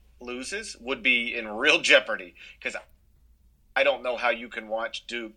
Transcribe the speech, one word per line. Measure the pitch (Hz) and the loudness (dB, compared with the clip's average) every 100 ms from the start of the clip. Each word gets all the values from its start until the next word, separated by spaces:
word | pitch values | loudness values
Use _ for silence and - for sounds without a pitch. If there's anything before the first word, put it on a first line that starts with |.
| _ - | _ -14
loses | 123 123 131 202 214 - | -10 -8 -6 -8 -8 -10
would | 120 135 | -6 0
be | 127 120 117 | 2 2 0
in | 117 110 | -6 -6
real | 107 147 165 | 0 2 4
jeopardy, | 127 139 - 101 90 - - - | 6 6 6 -4 -8 -18 -20 -12
'cause | 127 113 - _ _ _ _ _ _ _ _ | -10 -10 -12 _ _ _ _ _ _ _ _
I | 139 | 2
don't | 139 127 | 2 2
know | 123 113 | -2 0
how | 120 | 0
you | 117 120 | 0 -4
can | 117 110 | -10 -6
watch | 110 113 - - | -4 -4 -8 -8
Duke | 120 110 | -8 -8